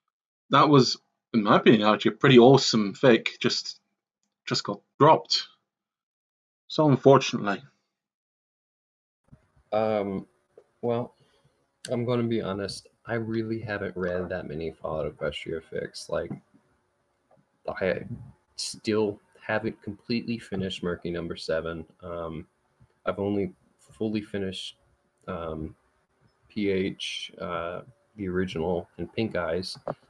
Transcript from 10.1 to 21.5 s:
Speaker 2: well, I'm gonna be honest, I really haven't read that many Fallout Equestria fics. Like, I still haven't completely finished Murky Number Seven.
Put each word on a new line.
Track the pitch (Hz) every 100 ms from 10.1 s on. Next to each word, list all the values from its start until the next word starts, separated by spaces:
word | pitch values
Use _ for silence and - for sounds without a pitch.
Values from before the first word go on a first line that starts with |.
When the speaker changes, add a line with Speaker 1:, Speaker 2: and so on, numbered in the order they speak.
| 95 - _ _ - _ _
Speaker 2:
well, | 120 117 - _ _ _ _ _ _ _ -
I'm | 123
gonna | 120 120
be | 117 113
honest, | 92 101 98 - - _ -
I |
really | 117 113 113 110 113
haven't | 113 101 95 90
read | 90 90 90
that | 90 -
many | 78 80
Fallout | - - 78 73 76
Equestria | 76 - - 80
fics. | - - - - -
Like, | 80 85 - - _ _ _ _ _ _ _ _ _ _ _ -
I | - 92 - - - - - _ -
still | - - - 107 104 104 _ _
haven't | - 107 110 107
completely | - 95 - 117 - 113
finished | - 95 95 -
Murky | 90 85 87
Number | 85 85
Seven. | 82 -